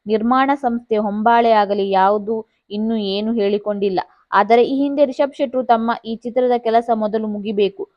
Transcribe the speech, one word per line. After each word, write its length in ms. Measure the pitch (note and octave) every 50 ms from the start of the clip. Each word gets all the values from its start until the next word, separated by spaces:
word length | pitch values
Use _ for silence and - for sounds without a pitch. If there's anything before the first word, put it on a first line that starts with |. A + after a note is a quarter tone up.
| _
ನಿರ್ಮಾಣ 440 | G#3 G#3+ G#3+ A3 A#3 B3+ C4 C4+ C4+ C#4+
ಸಂಸ್ಥೆ 440 | C#4 C#4 B3 A#3 A#3+ A#3+ - A3
ಹೊಂಬಾಳೆ 540 | G#3 G#3+ G#3 G3+ G#3+ G#3+ A#3 A#3 A#3 A#3 A#3
ಆಗಲಿ, 380 | A3+ G#3+ G#3 G3 G3+ G3+ G3 G3
ಯಾವುದು 560 | F#3+ F#3 F#3+ G3 G#3 G#3+ G3+ G#3 A3+ A3 A3 _ _ _ _ _
ಇನ್ನೂ 260 | G3+ G#3 A3 A3 A3+
ಏನು 380 | A3 G#3 G3 F#3+ G3+ G#3+ A3 A#3
ಹೇಳಿಕೊಂಡಿಲ್ಲ. 680 | A#3 G3 G3+ G#3 G#3 G#3 G#3+ G#3 G3+ G3+ G3 F#3 E3+ - - _ _ _ _ -
ಆದರೆ, 320 | F#3+ G#3+ G3+ A#3 B3 A#3+
ಈ 80 | - C4+
ಹಿಂದೆ 300 | C4+ C#4+ C#4+ C#4+ D4 C#4+
ರಿಷಬ್ 280 | C4 B3+ - C#4+ C#4 C#4+
ಶೆಟ್ರು 300 | - C#4+ B3+ B3 B3+ B3
ತಮ್ಮ 280 | - A#3 A3 A3+ A#3 A#3 - -
ಈ 100 | A3 A3+
ಚಿತ್ರದ 360 | A3 - A#3+ A3+ B3+ B3+ B3 B3
ಕೆಲಸ 320 | A#3+ A#3+ A3+ A3 A#3 A#3+ B3 A3+
ಮೊದಲು 340 | A3 G#3+ G#3 G3+ A3 A3
ಮುಗಿಬೇಕು, 640 | G#3+ G#3 G#3 G3 A3 G#3+ G3+ G3+ F#3+ - - - - _